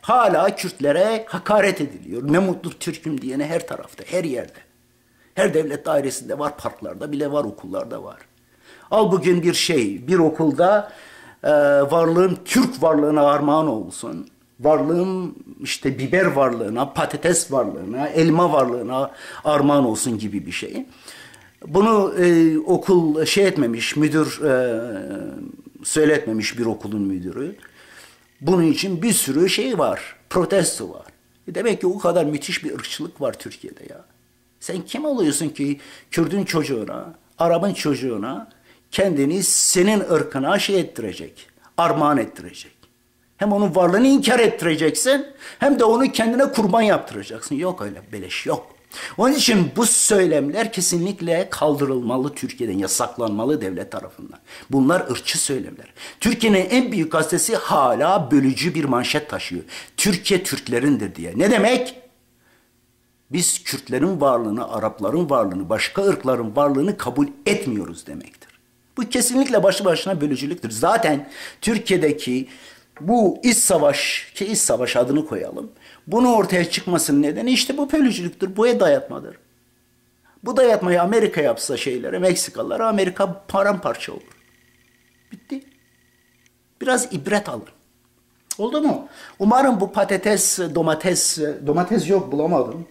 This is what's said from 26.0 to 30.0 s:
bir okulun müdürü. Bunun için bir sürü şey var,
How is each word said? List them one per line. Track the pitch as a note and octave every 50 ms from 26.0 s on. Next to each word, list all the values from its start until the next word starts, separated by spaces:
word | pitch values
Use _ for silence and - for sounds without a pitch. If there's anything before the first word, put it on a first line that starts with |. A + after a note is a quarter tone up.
| D3+ D3+ D#3 C#3 - - A2 A2 G#2 - - A#2
bir | A#2
okulun | A2+ G#2+ - - G2+ G#2 G#2+
müdürü. | G2+ G2 F#2+ F#2 F2 F#2 E2 A2+ C3+ E3+ G#3 - - - _ - - - - - - - - _ _ _ _ _
Bunun | C#3 D3 F#3 F3+ E3
için | D#3+ C#3+ - - G3 F#3 E3
bir | F3 A#3+ G#3+
sürü | - - - C3 D3 F3 F#3+
şey | F3+ - A3 C4 A#3+ F3
var, | C#3+ A2+ F#2+ -